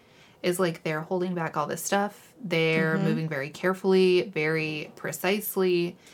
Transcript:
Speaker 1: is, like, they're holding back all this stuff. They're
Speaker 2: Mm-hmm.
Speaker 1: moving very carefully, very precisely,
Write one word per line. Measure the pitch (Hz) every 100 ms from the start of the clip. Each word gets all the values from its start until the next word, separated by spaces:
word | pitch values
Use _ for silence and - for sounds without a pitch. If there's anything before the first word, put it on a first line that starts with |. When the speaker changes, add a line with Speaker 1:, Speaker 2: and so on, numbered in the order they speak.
| _ - - -
Speaker 1:
is, | 180 180
like, | 175 160
they're | 165 156
holding | 160 185 185 175
back | 160 160
all | 147
this | -
stuff. | - 202 202 - - -
They're | 175 165 160 160 160 190
Speaker 2:
Mm-hmm. | 160
Speaker 1:
moving | 160 160
very | 143 143
carefully, | - 180 185 190 190 185 180
very | 208 156 156 160 156 151 - -
precisely, | - 160 185 208 202 196 185 175 175 - -